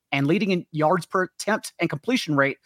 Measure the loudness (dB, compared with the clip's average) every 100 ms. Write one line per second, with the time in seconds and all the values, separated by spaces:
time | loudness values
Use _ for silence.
0 | _ -2 2 2 0 -2 -4 0 2 2
1 | 0 -2 -4 -6 -4 -4 -4 -4 -4 -2
2 | -2 -2 0 2 2 -2